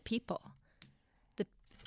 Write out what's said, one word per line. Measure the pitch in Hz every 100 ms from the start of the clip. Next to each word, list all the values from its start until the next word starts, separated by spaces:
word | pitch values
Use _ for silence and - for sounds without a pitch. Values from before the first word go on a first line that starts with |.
| -
people." | 233 - 175 - - - - - - _ _ _ -
The, | - - - -